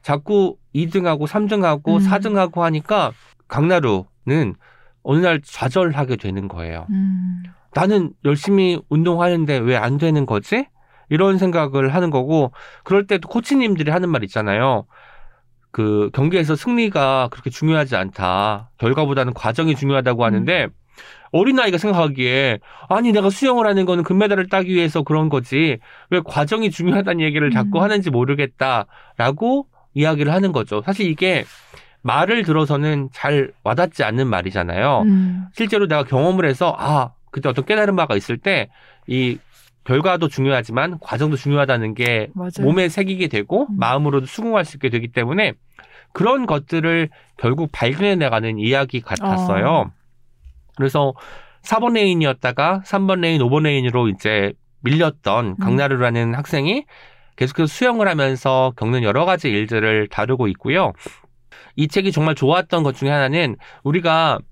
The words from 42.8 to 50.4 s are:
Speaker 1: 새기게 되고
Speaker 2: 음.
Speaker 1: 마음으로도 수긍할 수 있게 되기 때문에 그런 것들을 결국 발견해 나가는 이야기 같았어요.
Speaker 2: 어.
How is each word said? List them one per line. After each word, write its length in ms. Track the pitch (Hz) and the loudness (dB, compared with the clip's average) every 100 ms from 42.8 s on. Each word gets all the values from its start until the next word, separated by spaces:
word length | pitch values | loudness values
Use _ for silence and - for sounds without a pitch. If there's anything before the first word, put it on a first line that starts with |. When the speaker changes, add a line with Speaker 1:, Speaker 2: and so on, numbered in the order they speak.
| 180 | 0
Speaker 1:
새기게 400 | 165 190 185 180 | 0 -4 -2 -2
되고 400 | 107 101 190 285 | -4 -2 -2 -2
Speaker 2:
음. 60 | 202 | -2
Speaker 1:
마음으로도 480 | 117 135 147 139 131 | 0 0 2 0 -2
수긍할 380 | - 226 214 | -8 -2 -2
수 140 | 165 143 | -2 -4
있게 100 | 131 | -2
되기 180 | 117 117 | -2 -4
때문에 460 | 123 117 175 196 - _ - - - _ | -4 -2 0 -2 -4 _ -20 -20 -20 _
그런 320 | - 208 269 226 | -2 2 2 0
것들을 600 | 147 143 165 160 165 156 - _ - | -4 -2 -2 0 0 -2 -8 _ -4
결국 340 | 117 139 160 | -2 -2 -4
발견해 460 | - 120 151 202 185 | -2 -4 0 0 0
나가는 420 | 139 113 113 110 | 0 0 -2 -2
이야기 420 | 110 135 135 127 | 0 0 0 -6
같았어요. 640 | - 101 196 92 92 95 120 | -6 -6 -2 -2 0 0 2
Speaker 2:
어. 220 | 160 95 - _ _ _ _ | 0 -2 -10 _ _ _ _